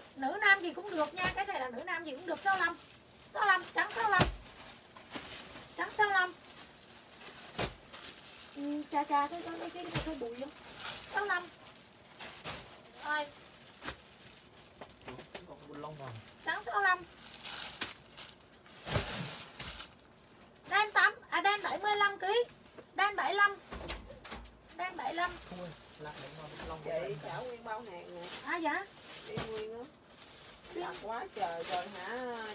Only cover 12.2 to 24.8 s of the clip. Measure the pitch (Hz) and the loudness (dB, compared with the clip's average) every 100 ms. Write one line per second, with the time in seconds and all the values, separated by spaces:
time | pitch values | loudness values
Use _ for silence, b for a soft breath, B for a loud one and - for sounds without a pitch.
12.2 | - - - - - - - - 302 302 | -12 -8 -8 -8 -10 -16 -18 -8 -2 0
13.2 | 294 - - - - - - - - - | -2 -8 -18 -20 -20 -12 -10 -10 -12 -20
14.2 | - - - - - - - - - 127 | -20 -20 -20 -20 -20 -18 -18 -16 -14 -14
15.2 | - - - - 147 147 151 151 131 113 | -12 -14 -14 -16 -14 -10 -8 -8 -10 -10
16.2 | - - - 370 - 403 392 359 - - | -12 -6 0 0 2 6 8 6 2 -14
17.2 | - - - - - - - - - - | -16 -10 -8 -6 -6 -4 -6 -6 -14 -14
18.2 | - - - - - - - - - - | -14 -16 -20 -20 -20 -10 0 0 0 -2
19.2 | - - - - - - - - - - | -4 -6 -10 -10 -10 -8 -12 -16 -20 -20
20.2 | - - - - - 381 427 392 392 - | -20 -20 -20 -16 2 4 6 8 8 6
21.2 | - 330 392 403 466 - 415 415 403 392 | 0 4 6 4 2 2 4 6 6 4
22.2 | 370 466 480 - - - - - 403 381 | 4 4 4 -2 -18 -18 -4 4 4 6
23.2 | 269 403 403 381 - - - - - - | 4 6 6 4 -8 -4 -2 -2 -4 -14
24.2 | - - - - - - | -10 -10 -12 -20 -12 -6